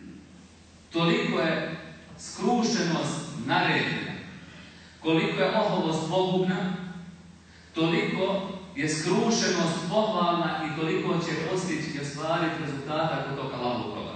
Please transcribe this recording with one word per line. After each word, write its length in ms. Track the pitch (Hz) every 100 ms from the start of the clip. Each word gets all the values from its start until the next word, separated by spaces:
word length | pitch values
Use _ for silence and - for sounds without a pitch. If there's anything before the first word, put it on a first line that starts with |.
| - 85 - - - - - - -
toliko 480 | 165 170 - - 185
je 360 | 160 156 156 - - - - -
skrušenost 1040 | - - 233 240 214 175 165 156 139 - - 113 123
naredna. 640 | 180 175 - - - - - - - - - - - - -
Koliko 400 | 160 160 160 151
je 160 | 139 165
oholost 520 | - 170 160 160 -
pogubna, 640 | 185 185 185 180 - 185 - - - - - - - - - -
toliko 760 | 165 165 - - 190 202 190 - - - 139
je 120 | 151
skrušenost 880 | - 170 220 233 - 202 175 165 - -
pohvalna 720 | 214 214 185 170 165 160 - 156
i 140 | 151
toliko 380 | 160 - - 170
će 320 | - - 156
postići 400 | 180 175 147 -
i 60 | 135
ostvariti 600 | 139 151 160 170 160 147
rezultata 600 | 143 135 156 156 160 -
kod 120 | 135 139
tog 160 | -
Allahovog 440 | - 123 320 - -
roba. 140 | -